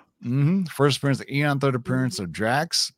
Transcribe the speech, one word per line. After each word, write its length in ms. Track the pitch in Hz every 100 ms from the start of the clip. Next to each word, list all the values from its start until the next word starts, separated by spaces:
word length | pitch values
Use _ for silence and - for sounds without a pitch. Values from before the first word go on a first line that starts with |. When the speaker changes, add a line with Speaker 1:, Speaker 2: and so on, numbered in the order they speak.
| - _
Speaker 1:
Mm-hmm. 400 | 120 131 143 196 170
First 320 | - 143 135
appearance 240 | 143 123
of 80 | -
Eon, 300 | 139 147 139
third 140 | 143 127
appearance 400 | 127 131 131 -
Speaker 2:
Mm-hmm. 80 | 90
Speaker 1:
of 60 |
Drax, 580 | 80 110 135 170 - -